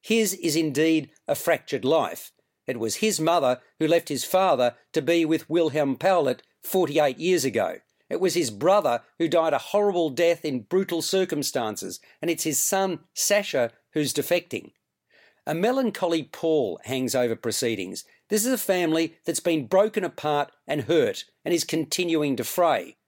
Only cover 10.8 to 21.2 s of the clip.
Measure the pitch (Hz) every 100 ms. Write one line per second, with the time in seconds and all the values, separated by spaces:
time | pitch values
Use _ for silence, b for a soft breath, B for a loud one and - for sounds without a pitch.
10.8 | 190 170 147 190 180 151 139 135 113 107
11.8 | 95 - b b 165 160 160 143 - 190
12.8 | 190 165 _ - - 208 202 139 117 _
13.8 | _ 156 143 - 135 175 - 107 - _
14.8 | _ _ _ b b b - 165 208 262
15.8 | 247 196 175 165 147 - 165 156 110 82
16.8 | - 131 127 127 123 113 117 104 120 107
17.8 | 92 95 - b b 214 226 262 - 185
18.8 | 170 160 165 - - 160 175 160 135 185
19.8 | 214 208 180 - 151 147 143 _ - 147
20.8 | 113 165 117 95